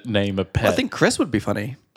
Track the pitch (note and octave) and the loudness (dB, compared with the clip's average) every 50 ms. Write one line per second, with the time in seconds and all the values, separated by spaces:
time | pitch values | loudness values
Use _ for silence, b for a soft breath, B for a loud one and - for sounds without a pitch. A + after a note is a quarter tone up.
0 | - A#2 G#2 G2+ G2+ G2+ F#2+ F#2+ F#2 - - - A#2 G#2 - - - - - - | -4 -2 0 0 0 0 0 -2 -2 -2 0 2 2 2 2 2 0 -2 0 2
1 | E3 A3 - - C4+ D3+ E3 G3+ - G#2 G#2 G2+ G2+ C#3+ B2+ - _ _ _ | 2 2 2 2 0 0 0 0 0 -2 -4 -4 -6 -8 -10 -14 _ _ _